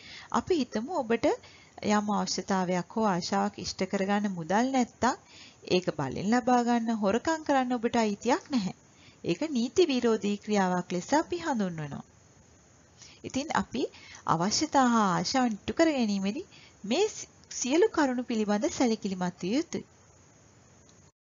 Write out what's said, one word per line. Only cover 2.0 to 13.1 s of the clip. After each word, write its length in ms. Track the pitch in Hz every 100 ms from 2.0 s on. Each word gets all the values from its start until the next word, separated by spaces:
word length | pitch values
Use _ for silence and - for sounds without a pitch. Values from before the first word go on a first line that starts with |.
| 208
අවශ්‍යතාවයක් 800 | 196 185 - 185 190 180 180 175
හෝ 140 | - 220
ආශාවක් 520 | 175 170 196 202 -
ඉෂ්ට 240 | - - 185
කරගන්න 420 | 196 190 202 208
මුදල් 380 | 180 160 196 254
නැත්තම් 460 | 269 240 - 226 302 - - - - -
ඒක 200 | 180 180
බලෙන් 380 | - 139 - 185
ලබා 320 | 240 233 247
ගන්න, 320 | 233 240 226 226
හොරකම් 460 | 208 220 285 320
කරන්න 300 | 311 277 254
ඔබට 240 | 247 214 240
අයිතියක් 480 | 220 202 226 294 -
නැහැ. 280 | 269 180 - - _ - -
ඒක 180 | - 170 311
නීති 360 | 269 240 - 349
විරෝධී 520 | 254 240 220 202 202
ක්‍රියාවක් 500 | - 208 185 180 180
ලෙස 180 | 180 180
අපි 260 | 294 320 349
හඳුන්වනවා. 680 | 330 254 190 165 147 - - - _ _ - - _ _ _ - -